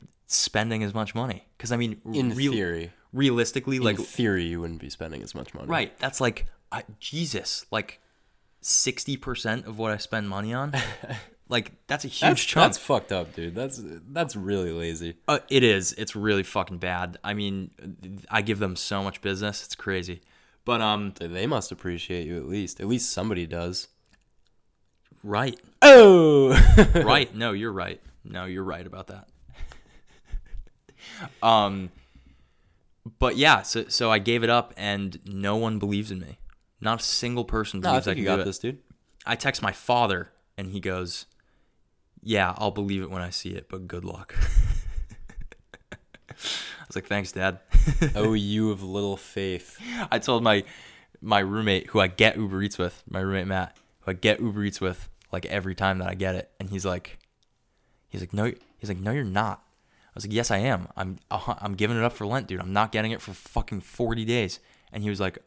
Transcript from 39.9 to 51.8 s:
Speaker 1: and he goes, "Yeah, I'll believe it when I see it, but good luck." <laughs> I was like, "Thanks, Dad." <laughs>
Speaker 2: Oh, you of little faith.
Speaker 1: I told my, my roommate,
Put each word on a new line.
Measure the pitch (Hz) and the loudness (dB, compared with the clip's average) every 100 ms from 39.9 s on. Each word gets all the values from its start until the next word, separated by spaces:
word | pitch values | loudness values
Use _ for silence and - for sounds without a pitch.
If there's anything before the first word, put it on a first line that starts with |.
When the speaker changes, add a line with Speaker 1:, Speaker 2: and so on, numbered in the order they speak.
| 123 113 92 87 _ _ - | 2 2 0 -6 _ _ -14
Speaker 1:
and | 92 | -10
he | 98 | -8
goes, | 95 92 90 - - _ _ _ _ _ _ _ _ _ | -6 -6 -6 -10 -14 _ _ _ _ _ _ _ _ _
"Yeah, | 110 104 92 90 | -4 0 0 -2
I'll | 104 | -4
believe | 101 101 98 | -2 -4 -4
it | 92 | -6
when | 92 | -8
I | 90 | -8
see | - 90 | -10 -10
it, | 92 - | -12 -12
but | 95 90 | -14 -12
good | 90 90 | -12 -10
luck." | 90 - - | -12 -6 0
<laughs> | - - - - - - - - - - - - _ - _ | 4 4 4 2 -4 -6 -8 -12 -16 -14 -14 -16 _ -20 _
I | - _ - - - - - - - - | -20 _ -20 -20 -12 -8 -8 -10 -16 -14
was | - | -12
like, | - | -6
"Thanks, | 101 92 | -6 -6
Dad." | 95 95 92 | -4 -4 -4
<laughs> | - - - - 151 104 | 6 8 8 4 2 2
Speaker 2:
Oh, | 107 | 2
you | 110 101 107 110 | 0 0 0 0
of | 98 | -2
little | 98 98 101 98 | -6 -4 -4 -6
faith. | - - 98 90 - - 240 240 202 | -8 -6 -6 -6 -10 -18 -14 -10 -2
Speaker 1:
I | 117 | -2
told | 123 120 | 0 2
my, | 117 104 - - - - _ _ | 4 2 0 -10 -20 -20 _ _
my | 107 104 | 0 0
roommate, | 98 104 107 95 | 2 0 0 0